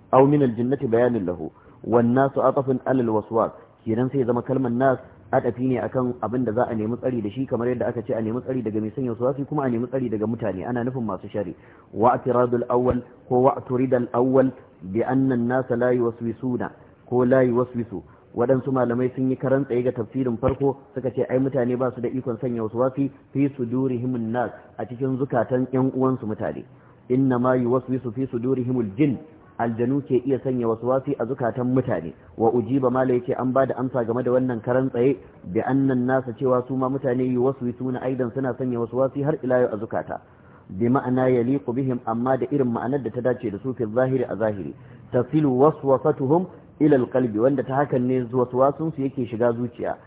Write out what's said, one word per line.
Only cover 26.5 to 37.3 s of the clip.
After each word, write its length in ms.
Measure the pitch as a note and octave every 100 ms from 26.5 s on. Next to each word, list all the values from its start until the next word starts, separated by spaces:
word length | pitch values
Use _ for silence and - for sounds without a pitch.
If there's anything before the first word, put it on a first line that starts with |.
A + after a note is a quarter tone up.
| C2 - - - - -
"Inna 280 | B2+ C3+ B2
ma 160 | B2+ B2+
yuwaswisu 560 | A#2+ B2+ B2+ C3 B2
fi 140 | A2 C3
sudurihimul 680 | A#2+ B2 C3 B2 B2+ G#2+ F#2+
jinn." 220 | D3+ G2+ - - - -
Aljanu 420 | A#2 A2+ A#2+ C#3 C#3
ke 80 | B2 C3+
iya 140 | B2+
sanya 260 | C3+ B2+ A#2
waswasi 460 | A2 A#2+ C3 C3 C#3+
a 60 | A2+
zukatan 500 | C3+ A#2+ A2 B2 C3
mutane. 380 | B2 F#2+ D#2+ - - -
Wa 120 | A2+
ujiba, 400 | B2 A2 C3+ B2+
mala 240 | C3 C3
yake, 220 | B2 A#2+ B2
an 160 | B2+
ba 140 | B2+ C3+
da 100 | A#2
amsa 280 | B2+ C3 A2+
game 180 | A#2
da 80 | B2
wannan 300 | B2+ B2+ A#2
karan 260 | A2+ B2 C3
tsaye, 280 | A#2+ C3 C3+ - -
bi 160 | - F2+
annan 440 | A#2+ C3+ C3+ B2+ B2
nasa, 240 | C3 B2
cewa 300 | G#2+ C3+ B2+ B2
su 60 | C3+
ma 120 | C3
mutane 320 | C3+ C3+ B2
yuwaswisuna 720 | B2+